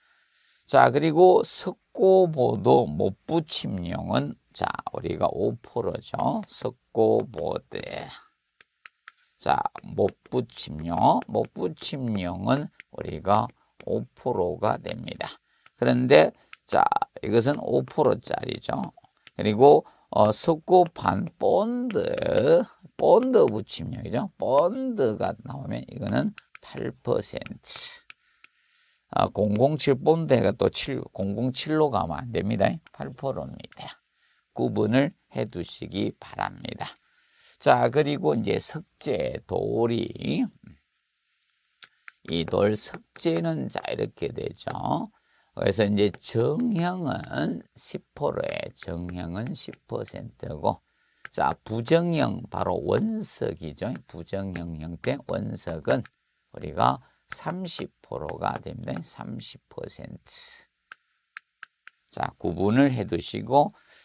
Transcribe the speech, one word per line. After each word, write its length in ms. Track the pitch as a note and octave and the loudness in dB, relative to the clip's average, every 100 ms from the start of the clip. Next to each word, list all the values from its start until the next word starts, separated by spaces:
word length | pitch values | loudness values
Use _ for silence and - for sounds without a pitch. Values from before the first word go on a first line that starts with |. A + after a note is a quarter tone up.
| _ _ _ _ _ _ - | _ _ _ _ _ _ 2
자, 240 | C3+ B2 | 6 8
그리고 540 | C#3 D#3+ D3+ F#3 F3 | 6 4 8 8 8
석고보도 1400 | - - F3+ - _ - F#3+ F#3+ F3 D3+ A#2+ A2+ A2 C3+ A#2+ | 4 -6 -8 -10 _ 2 6 8 6 2 0 2 6 6 4
못붙임용은, 1500 | D3 G2 - - E3 D#3+ - - G2 F2 F2 F2 A#2+ D3 - _ | 0 -2 -2 -4 -2 0 -4 -4 -6 -6 -6 -2 -2 -2 -8 _
자, 120 | - - - - | -4 -4 -4 -8
우리가 340 | - - E2+ - | -6 -4 0 0
오 240 | - A2+ A#2 | 0 -2 -2
프로죠. 840 | - A#2+ F#2 - - - - A3 G3 | -8 -4 -4 -4 -6 -4 -2 -2 -6
석고보드. 1300 | - A#2 - _ - A2 A2 - - D#2+ - - G1+ G1+ - - - _ _ _ _ - _ - _ - _ _ - | -8 -8 -8 _ 2 4 4 0 -4 -4 -6 -8 -10 -8 -10 -10 -16 _ _ _ _ -20 _ -20 _ -20 _ _ -6
자, 220 | - - - - | 0 0 -2 -8
못붙임용. 1400 | - - G2 - - B2+ A#2 - - D2+ E2 E2+ B2 - - | -8 -2 -2 -2 -6 -6 -4 -8 -10 -8 -4 2 4 4 0
못붙임용은 1400 | G#2+ A#2+ - F3+ D#3 - D3 A#2+ G2+ F2 F#2 G#2 C3+ D3+ - - | -2 -2 -4 -6 -6 -8 -4 -2 -2 -2 -2 0 0 -2 -12 -18
우리가 580 | - - D#2+ F#2 G#2+ A2+ - _ - - | -12 -10 -4 2 2 2 -6 _ -12 -4
오 200 | G#2+ A#2+ _ | -4 -4 _
프로가 640 | - G2+ F2 E2+ G#2+ - | -4 0 0 2 0 0
됩니다. 520 | - G1+ - - - - _ _ _ - | -4 -10 -10 -8 -10 -12 _ _ _ 0
그런데, 560 | B2 B2 B2+ D3+ D#3+ - _ - - | 2 4 8 8 8 2 _ -20 0
자, 180 | - - - - - | 2 4 2 -4 -6
이것은 380 | - A2+ A#2 - | 0 2 2 0
오 240 | - C3+ | 0 0
프로짜리죠. 960 | C3 - C3 A#2 - - - - - - - - _ _ - - | 0 2 2 2 -2 -6 -4 -6 -4 -4 -6 -10 _ _ -14 -2
그리고, 500 | G#2 G#2 C#3 D3+ - _ - | 0 8 8 8 4 _ -2
어, 220 | - G#2+ | 4 4
석고판 960 | G#2 - D#3+ - F3+ E3 - - G2 - - | 4 0 0 6 6 6 2 0 0 -2 -2
본드, 1300 | - F#3 A3 B3 B3 G3 - - - - C3+ E3+ - _ - - | 2 2 2 -2 -2 -2 -2 -2 0 2 6 4 2 _ -14 0
본드 500 | - F#3 B3+ A3+ C#3 | 6 6 6 4 4
붙임용이죠. 840 | G#2+ A#2 - - A#2+ - A#2 G3 - | 2 -6 -8 -8 -8 -6 -4 -4 -4
본드가 1000 | G#2+ C3+ F3 B3+ C4 G#3+ A#2+ G#2 F#2 - | 2 4 4 0 -4 0 0 0 -4 -6
나오면 400 | - C3+ C3+ A#2 - | -10 -12 -8 -8 -8
이거는 420 | - - - G#3+ - - - | -8 -2 0 -2 -4 -18 -20
팔 300 | - - - - | -14 -8 -8 -6
퍼센트. 1040 | - - - - - - - - - - - - _ _ - _ _ _ _ _ - | -2 -2 -2 -10 -12 -14 -8 -6 -6 -10 -20 -20 _ _ -20 _ _ _ _ _ -8
아, 180 | - G2 | -2 -2
공공칠 680 | - G#2 G#2 C#3 D#3 - C3 | 0 0 2 2 2 0 0
본드가 580 | D#3 E3 D#3 B2 G2+ | 2 2 2 2 2
또 160 | G#2 G2+ | 2 0
칠, 320 | - - C3 | 0 -6 -6
공공칠로 880 | - - G2 G2+ B2+ C3 D3+ D#3 D3+ | -8 -6 -4 -2 -2 -4 -2 0 2
가면 280 | G#2 E2+ D2 | 0 -2 -4
안 140 | B2 | -4
됩니다. 380 | - G2 A2+ - E3+ _ | -4 -2 2 2 0 _
팔 180 | - C#3 | -14 -12
프로입니다. 880 | B2+ C#3 - C2+ - - - - - _ _ _ _ _ | -8 -6 -6 -8 -12 -16 -16 -16 -18 _ _ _ _ _
구분을 600 | - B2 G#2 G#2+ B2+ C#3+ - _ B2 | -4 -2 0 2 2 2 -2 _ -8
해두시기 800 | A2 F2 E2+ - - F#2+ G#2+ - | -6 -6 -10 -10 -8 -4 -4 -6
바랍니다. 680 | - - G1+ - - - - - _ _ _ _ - - | -12 -8 -8 -8 -12 -10 -12 -14 _ _ _ _ -20 -2
자, 300 | C#3+ B2 A#2+ | 4 6 4
그리고 460 | C3+ D3 C#3+ D3+ D3 | 2 0 0 0 0
이제 240 | - - | 0 -2
석재, 800 | - D#3 - - D3+ F#2+ C2 - - | -2 -10 -14 -10 -4 -2 -2 -6 -4
도리. 1000 | F#2 G#2 A#2 A#2 A#2 - - - - B3 - - D#2 _ _ _ _ _ _ _ _ _ - - _ - _ - | -4 0 0 0 0 -4 -6 -4 -2 -2 -6 -20 -20 _ _ _ _ _ _ _ _ _ -18 -18 _ -20 _ -6
이 160 | E2 D#2+ | -4 -2
돌 300 | F#2+ G2+ G#2+ | 2 2 0
석재는, 920 | - - _ - E3+ E3 E3 D#3+ C3 | -6 -14 _ -6 -2 -2 -2 -4 -6
자, 120 | - - | -8 -6
이렇게 380 | - - - - | -6 -6 -6 -8
되죠. 800 | - - - - - - - - _ _ _ _ - | -6 -8 -8 -10 -6 -2 -2 -4 _ _ _ _ -2
그래서 300 | - G2+ G2+ | 0 2 2
이제 260 | G#2 G#2 - | 4 2 0
정형은 1400 | - A2+ B2+ D#3 B3 F3+ F3 F#3 D#3+ - - - - - - - | -4 0 0 0 0 0 -2 -2 -4 -6 -6 -4 -4 -4 -10 -14
십 380 | - - _ | -10 -10 _
프로에, 580 | - D3 - - - - - | -4 -2 -2 -4 -4 -8 -10
정형은 800 | - E2+ F2 F2+ E2+ F#2 A#2+ | -10 -8 -8 -8 -8 -6 -8
십 340 | - - - - | -8 -12 -14 -10
퍼센트고, 920 | A2+ A2+ - A2+ - - D2+ G#2 - _ _ _ _ - | -8 -8 -12 -14 -12 -12 -2 0 -2 _ _ _ _ -10
자, 200 | - C#2+ - | -2 0 -2
부정형, 800 | - A2 A#2 E3 F3 D#3+ A#2+ F#2 - | -6 -4 4 4 4 0 0 -2 -6
바로 320 | - F#2 F2+ | -4 -2 -2
원석이죠. 1080 | F#2 G2+ A3 A3 - - - - D#2+ D2+ G#2 - - | 0 0 0 -4 -6 -6 -6 -6 -10 -8 -6 -8 -12
부정형 680 | E2 E2 G2 G2 F2 E2+ D#2 | -14 -8 -6 -6 -6 -8 -8
형태 360 | D#2+ E2 B2 - - | -10 -6 -4 -4 -4
원석은 760 | F#2 G#2+ - - E2 - C3 - _ _ _ _ | -6 -6 -8 -8 -6 -2 -2 -2 _ _ _ _
우리가 480 | - - D#2 A#2+ C3 - _ - | -14 -8 2 2 2 -6 _ -16
삼십 720 | - - F3+ F3+ - - _ | -10 -8 -6 -6 -6 -8 _
프로가 520 | - - D2+ - G2 | -12 -10 -8 -4 -4
됩니다. 400 | - - - - - | -4 -8 -10 -8 -10
삼십 680 | - - - B2 - - _ | -10 -14 -12 -12 -14 -18 _
퍼센트. 1000 | - - - - - - - - - - _ - - _ _ _ - _ - - _ - _ _ | -14 -14 -14 -16 -16 -14 -14 -14 -16 -20 _ -20 -20 _ _ _ -20 _ -20 -20 _ -20 _ _
자, 220 | - - - | -6 -6 -4
구분을 540 | F2 E2+ G2+ B2 C#3 | -4 0 2 4 4
해두시고, 840 | B2 F#2 E2+ - G#2 G#2+ C3+ C#3+ - _ - | 2 -2 -4 -4 -8 0 2 2 -4 _ -20